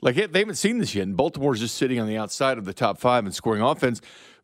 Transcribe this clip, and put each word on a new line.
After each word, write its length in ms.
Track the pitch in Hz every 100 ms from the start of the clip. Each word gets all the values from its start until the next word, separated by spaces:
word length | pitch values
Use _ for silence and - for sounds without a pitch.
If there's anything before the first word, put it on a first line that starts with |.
Like, 140 | 156 139
they 240 | 208 180
haven't 160 | 214 151
seen 220 | 202 240
this 180 | 175 101
yet, 80 |
and 140 | 95 92
Baltimore's 420 | 165 147 143 110
just 160 | 117 -
sitting 240 | 131 120
on 80 | 107
the 100 | 110
outside 400 | 104 - 135 120
of 60 | 95
the 80 |
top 240 | - 113 95
five 280 | 127 123 98
in 60 |
scoring 280 | - 117 107
offense. 380 | 120 156 127 208 - - - -